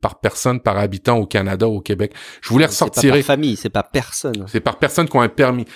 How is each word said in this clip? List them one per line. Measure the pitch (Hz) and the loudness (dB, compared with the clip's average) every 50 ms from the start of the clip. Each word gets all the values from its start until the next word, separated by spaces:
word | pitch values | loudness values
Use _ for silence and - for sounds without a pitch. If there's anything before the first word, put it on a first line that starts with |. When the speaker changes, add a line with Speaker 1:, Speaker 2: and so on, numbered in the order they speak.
Speaker 1:
par | - - - - | -6 -6 -4 -2
personne, | - 104 - - - 131 123 123 | -4 -4 -4 -2 -2 -2 -2 0
par | - 113 98 101 | 0 0 0 0
habitant | 104 101 95 95 - - 120 117 | 0 -2 -4 -2 0 0 2 2
au | 101 | 0
Canada, | - - 104 95 98 98 92 107 113 | 0 0 -2 0 -2 0 0 0 0
au | 110 101 - | 0 -2 -4
Québec. | - 104 92 104 98 - - - - - - | -4 -4 -2 -4 -4 -6 -10 -20 -20 -20 -16
Je | - - | -6 0
voulais | 110 131 160 151 | 4 4 4 4
Speaker 2:
C'est | 104 - | 2 0
pas | 160 | -2
Speaker 1:
ressortir. | - - - - 139 131 | -2 0 2 4 4 4
Speaker 2:
par | 147 135 | 4 4
famille, | - 143 135 156 143 110 | 2 0 0 0 0 -2
c'est | - - 110 | -2 -6 -4
par | - 107 98 - | -4 -4 -4 -2
personne. | - 139 - - - - - 143 117 104 95 98 | -4 -4 -4 -4 -8 -8 -6 -6 -6 -8 -8 -6
Speaker 1:
C'est | - 113 | -6 -4
par | - 131 - - | -2 -2 -2 0
personne | - 139 - - 165 - | -2 0 0 0 -2 2
qui | - 131 | 2 2
ont | |
un | 120 110 | 2 2
permis. | - - 143 127 127 123 113 - - | 2 2 2 2 2 0 -4 -8 -12